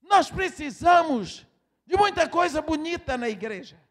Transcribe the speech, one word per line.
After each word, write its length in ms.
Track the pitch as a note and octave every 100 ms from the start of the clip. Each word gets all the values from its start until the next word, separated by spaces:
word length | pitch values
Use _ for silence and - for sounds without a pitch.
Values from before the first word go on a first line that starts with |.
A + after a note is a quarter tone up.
Nós 300 | D#4+ G4+ D#4
precisamos 1120 | - F#4 - D4+ G#3 D#4+ F4 E4 B3+ F3 - _ _ _ _
de 120 | _ F#4
muita 320 | G4+ F#4 D#4+
coisa 340 | E4 F4 D4
bonita 560 | D#4 D#4 D#4+ E4+ E4+ B3+
na 100 | A#3+
igreja. 520 | G#3 G#3+ G3+ F3 - _